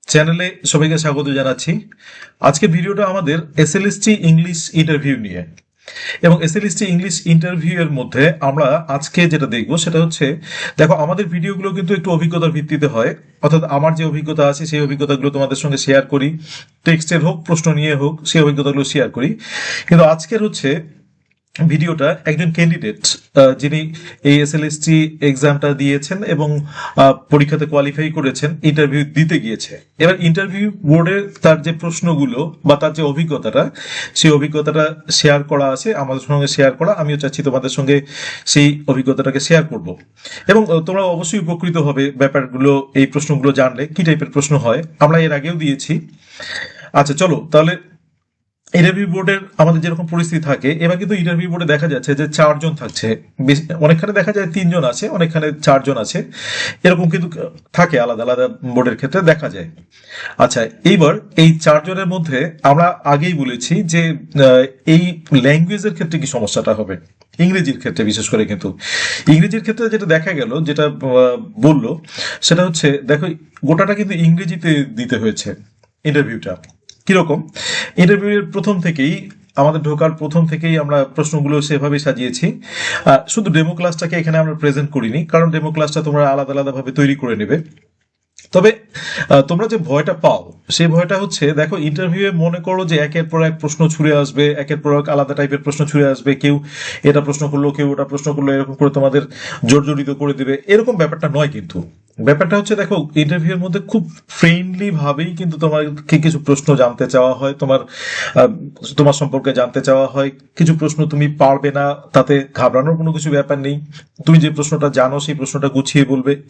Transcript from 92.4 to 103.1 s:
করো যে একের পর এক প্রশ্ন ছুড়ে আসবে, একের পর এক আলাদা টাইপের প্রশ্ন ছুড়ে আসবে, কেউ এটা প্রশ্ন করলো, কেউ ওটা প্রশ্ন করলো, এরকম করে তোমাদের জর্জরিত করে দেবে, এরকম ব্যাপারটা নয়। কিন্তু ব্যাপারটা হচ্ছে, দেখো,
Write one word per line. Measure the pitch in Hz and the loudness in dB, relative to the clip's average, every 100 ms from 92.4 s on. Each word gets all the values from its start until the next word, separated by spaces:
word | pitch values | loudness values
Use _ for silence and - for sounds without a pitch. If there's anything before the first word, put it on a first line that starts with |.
| 170 175 | -2 -2
করো | 175 185 | -4 -4
যে | 180 156 | 0 0
একের | 147 165 | 0 -4
পর | 160 165 | -2 0
এক | 160 160 | 0 -2
প্রশ্ন | 151 - 160 | -6 0 0
ছুড়ে | 160 151 147 | 2 2 2
আসবে, | 143 123 147 | 0 0 0
একের | 147 143 151 | 0 -4 -4
পর | 147 147 | 0 0
এক | 147 | 0
আলাদা | 143 135 | -2 -2
টাইপের | 139 143 139 | -2 -2 -4
প্রশ্ন | 147 143 147 | -4 -4 0
ছুড়ে | 147 143 | 2 2
আসবে, | 131 127 | 2 -2
কেউ | 139 143 143 147 - - - | 0 2 0 -2 -12 -12 0
এটা | 143 147 | 4 4
প্রশ্ন | 143 143 147 | 2 -2 -2
করলো, | 147 143 | 0 0
কেউ | 143 143 | 0 -2
ওটা | 139 | -2
প্রশ্ন | 135 139 147 | -4 -4 -4
করলো, | 147 139 | -2 0
এরকম | 135 135 | 0 -2
করে | 135 143 | 0 2
তোমাদের | 143 135 135 147 - - - 113 | 4 2 2 -2 -8 -14 -6 2
জর্জরিত | 143 147 147 139 | 4 4 -2 -4
করে | 135 143 | -2 -2
দেবে, | 135 135 139 - | -2 -2 -4 2
এরকম | 208 233 208 | 2 4 0
ব্যাপারটা | 151 - 156 | -2 -2 -2
নয়। | 139 147 | 0 -2
কিন্তু | 107 90 90 85 - _ - | -4 -10 -10 -12 -16 _ -2
ব্যাপারটা | 113 147 180 202 | 2 2 2 0
হচ্ছে, | 202 214 | 0 -2
দেখো, | 180 196 147 | -2 -2 -2